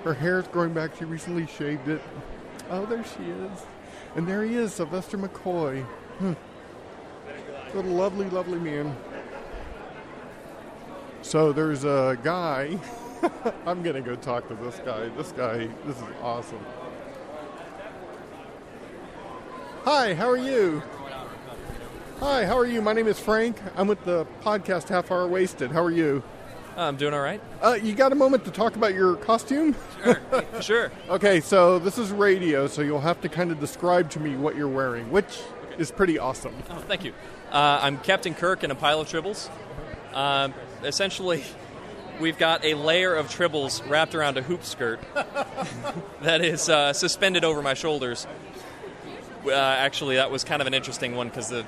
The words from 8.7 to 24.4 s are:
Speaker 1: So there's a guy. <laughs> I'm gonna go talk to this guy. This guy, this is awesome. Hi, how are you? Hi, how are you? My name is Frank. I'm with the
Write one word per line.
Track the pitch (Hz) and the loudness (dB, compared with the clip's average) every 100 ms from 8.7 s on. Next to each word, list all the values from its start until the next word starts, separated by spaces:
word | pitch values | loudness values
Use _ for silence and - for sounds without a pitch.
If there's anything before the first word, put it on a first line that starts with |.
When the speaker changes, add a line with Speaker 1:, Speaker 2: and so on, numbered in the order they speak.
| 147 147 131 - - - - - - - - - - - - - - - - - - - - - - | -2 -4 -6 -10 -12 -12 -14 -12 -10 -10 -12 -14 -14 -14 -14 -14 -16 -16 -16 -16 -16 -14 -14 -14 -14
Speaker 1:
So | - 156 156 | 0 4 6
there's | 143 156 143 | 4 0 0
a | 143 139 131 127 | 2 4 4 2
guy. | 139 185 170 135 143 185 - - - - | 0 0 0 0 -2 -6 -8 -14 -14 -2
<laughs> | 330 - 233 - 170 | -2 -2 -6 -4 -4
I'm | 180 | -2
gonna | 170 135 | -2 -2
go | 120 120 | -4 -6
talk | 131 120 - | -4 -4 -4
to | |
this | 107 120 117 | -8 -8 -8
guy. | 127 110 117 | -6 -4 -6
This | 117 151 | -6 -8
guy, | - 123 117 113 113 147 | -2 -2 -2 -4 -6 -8
this | 123 | -8
is | 110 113 | -10 -8
awesome. | 123 120 113 110 92 - 85 - - - - 151 151 165 170 - 208 190 175 - - - - - - - - - - - - - - - - - | -4 -4 -6 -12 -12 -12 -12 -12 -14 -14 -14 -12 -12 -14 -14 -14 -14 -14 -14 -14 -16 -16 -16 -16 -16 -16 -16 -14 -14 -14 -14 -14 -12 -12 -12 -4
Hi, | 262 294 233 | 4 4 4
how | 165 233 | 2 4
are | 247 | 4
you? | 262 254 185 151 - - 139 131 123 113 - 120 - - - - - - | 4 4 4 2 -4 -12 -10 -10 -10 -12 -12 -12 -10 -10 -12 -12 -12 -4
Hi, | 285 269 190 | 2 4 4
how | 247 | 4
are | 240 | 4
you? | 233 | 4
My | 214 | 4
name | 220 220 | 4 4
is | - | 2
Frank. | - 220 233 220 196 - | 4 4 4 0 -6 2
I'm | 196 | 2
with | 202 | 2
the | 180 175 156 - | 2 2 0 -2